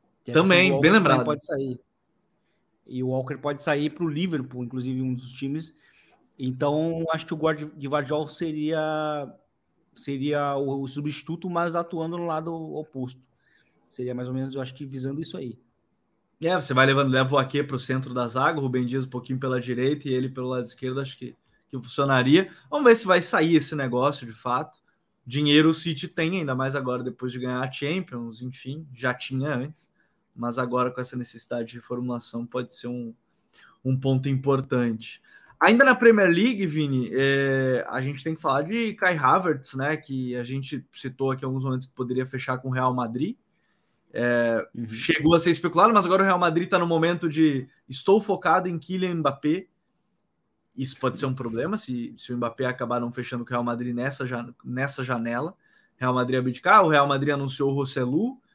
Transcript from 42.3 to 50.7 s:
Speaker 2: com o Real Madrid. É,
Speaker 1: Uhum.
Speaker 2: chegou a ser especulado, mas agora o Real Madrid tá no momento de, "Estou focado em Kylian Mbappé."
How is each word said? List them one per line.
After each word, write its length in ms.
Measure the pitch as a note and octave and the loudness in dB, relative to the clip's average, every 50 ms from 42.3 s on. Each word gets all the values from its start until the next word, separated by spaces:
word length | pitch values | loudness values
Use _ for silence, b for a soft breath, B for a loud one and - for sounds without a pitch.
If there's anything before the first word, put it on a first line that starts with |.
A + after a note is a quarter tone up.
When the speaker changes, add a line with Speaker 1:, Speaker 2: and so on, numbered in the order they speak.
| - C3 - C3+ B2+ | -6 -6 -4 -4 -4
Speaker 2:
com 100 | B2 C3 | -4 -4
o 40 | C3 | -4
Real 220 | B2+ B2+ B2+ B2+ B2+ | -2 0 0 0 0
Madrid. 440 | B2 A#2+ A2+ A#2 B2+ D#3 G#3 B3+ - _ _ _ _ _ _ _ _ _ _ _ _ _ _ - | 0 -2 -4 -4 -4 -4 -4 -6 -8 _ _ _ _ _ _ _ _ _ _ _ _ _ _ -4
É, 520 | A2+ A#2+ A#2+ A#2+ A#2+ A#2 A#2 A#2 G#2+ - - - | -2 0 2 2 2 2 2 0 0 -2 -6 -8
Speaker 1:
Uhum. 120 | A#2+ A#2 | -10 -10
Speaker 2:
chegou 460 | G#2+ A2 A#2 - - D#3+ D3+ D3 D#3+ E3+ | -8 -8 -4 -2 0 0 2 4 4 6
a 60 | E3 | 6
ser 100 | - F3 | 6 4
especulado, 420 | E3 - - E3 C#3+ E3+ G3+ A3+ | 2 2 0 0 4 6 6 8
mas 140 | A3 G3+ F3 | 8 6 4
agora 160 | F3 F#3 F#3+ | 4 4 4
o 40 | G3 | 4
Real 120 | G3 F3+ | 4 4
Madrid 320 | F3 F3+ E3+ D#3+ E3+ F3+ - | 4 2 2 2 0 0 2
tá 80 | G3 | 2
no 80 | F3 E3+ | 2 2
momento 420 | E3+ E3 D#3+ E3 E3+ F3 D#3+ F3+ | 2 2 2 2 2 2 0 -2
de, 400 | D#3+ C#3+ D#3+ D#3+ D3+ C#3 C3 C3 b b b b - | -2 2 4 4 4 4 2 -2 b b b b -14
"Estou 320 | C3 - - F#3+ G3 A3 | -12 -2 4 4 4 6
focado 480 | G#3 G#3 F#3 - - E3 E3+ F#3 F3 F#3 | 4 2 -2 0 2 2 2 2 2 -2
em 80 | E3+ | -4
Kylian 380 | D#3+ - - F#3 F#3 F#3 F3+ F3 | -6 -6 -6 -4 -2 -2 -2 0
Mbappé." 520 | E3 D3+ C#3 C3+ - - D3+ E3 F#3+ F#3 - _ _ _ _ _ _ _ _ _ _ _ _ _ _ _ _ _ _ _ _ | 0 0 0 -2 0 0 0 0 -2 -4 -10 _ _ _ _ _ _ _ _ _ _ _ _ _ _ _ _ _ _ _ _